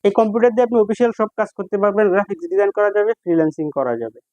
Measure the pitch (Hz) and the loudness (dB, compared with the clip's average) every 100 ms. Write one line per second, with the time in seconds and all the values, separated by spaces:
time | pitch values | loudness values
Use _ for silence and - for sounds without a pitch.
0 | 202 202 220 220 240 226 240 240 214 214 | 2 2 0 2 2 2 0 2 0 0
1 | 240 220 214 - 214 - 190 202 208 202 | -2 0 -6 -4 -6 -6 -6 0 0 2
2 | 208 190 196 180 170 190 202 202 208 202 | 2 2 -2 -8 -4 0 0 0 0 2
3 | 208 226 180 165 156 156 151 143 131 117 | -2 -2 0 0 0 -2 -6 -4 -4 -4
4 | 113 117 _ | -6 -12 _